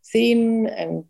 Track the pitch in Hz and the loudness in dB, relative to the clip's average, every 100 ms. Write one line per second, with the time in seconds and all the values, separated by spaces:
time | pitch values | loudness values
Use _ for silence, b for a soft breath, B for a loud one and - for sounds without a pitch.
0 | - 226 233 233 226 226 220 - 165 165 | -4 0 2 2 2 0 -2 -4 -6 -6
1 | 165 | -8